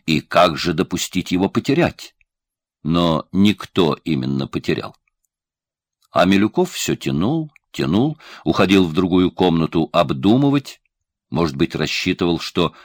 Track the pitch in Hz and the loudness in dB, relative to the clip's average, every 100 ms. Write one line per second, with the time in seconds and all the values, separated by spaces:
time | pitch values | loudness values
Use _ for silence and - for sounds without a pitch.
0 | - 76 - 85 87 76 85 82 82 87 | -2 -2 0 2 2 2 -4 -2 -2 -4
1 | - 90 - 90 95 117 - 165 139 - | -6 -6 -2 -2 0 -2 -2 0 0 -2
2 | - _ _ _ _ _ _ _ 76 85 | -20 _ _ _ _ _ _ _ -2 0
3 | 85 78 - 92 104 95 - - 80 67 | 2 0 -2 2 2 2 -4 0 0 0
4 | - 71 65 67 67 73 - 76 - - | -4 -4 -2 -4 -4 -6 -4 -6 -6 -16
5 | _ _ _ _ _ _ _ _ _ _ | _ _ _ _ _ _ _ _ _ _
6 | _ 73 90 98 110 - 185 - - 73 | _ 2 4 4 2 0 -2 -2 -4 -4
7 | 73 69 104 160 156 _ _ - 69 98 | -4 -2 0 -2 -6 _ _ -6 0 0
8 | 147 156 - - 80 85 95 95 87 78 | 0 -4 -14 -8 -2 0 4 4 4 0
9 | 92 90 90 - 90 82 78 85 76 85 | 0 2 2 2 2 2 0 0 0 0
10 | 71 67 95 127 143 143 - - _ _ | 0 0 2 2 2 0 -4 -20 _ _
11 | _ _ - 73 82 67 85 - 78 - | _ _ -8 -2 -2 0 -2 -2 -4 -2
12 | 95 - 87 82 - - 82 - | -2 0 0 -2 -4 -2 -2 -4